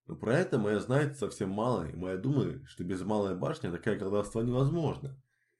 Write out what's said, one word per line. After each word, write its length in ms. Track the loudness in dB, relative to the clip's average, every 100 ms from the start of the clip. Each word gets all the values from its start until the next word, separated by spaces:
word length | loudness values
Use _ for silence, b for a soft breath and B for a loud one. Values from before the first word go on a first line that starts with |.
| -14
Но 80 |
про 240 | -6 2 2
это 200 | 4 2
моя 180 | 2 0
знает 400 | 2 2 2 0
совсем 320 | -6 -2 -2
мало, 400 | 0 0 0 -2
и 60 | -6
моя 200 | -4 -2
думаю, 480 | 2 2 2 -4 -12
что 180 | -8
без 180 | -4 -2
малой 320 | 0 2 2
башни 340 | 0 -2 -2 -4
такая 300 | -2 0 0
колдовство 440 | 0 0 0 0
невозможно. 800 | 0 4 2 2 0 -2 -8 -12 _ _ _